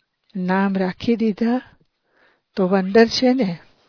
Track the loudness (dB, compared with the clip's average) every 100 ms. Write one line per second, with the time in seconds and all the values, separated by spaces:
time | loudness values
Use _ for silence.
0 | _ _ _ -8 -2 0 0 0 -4 -4
1 | -4 0 -2 -2 -2 -2 -6 _ _ _
2 | _ _ _ _ _ -2 0 0 2 4
3 | 4 2 0 0 -2 -4 -14 _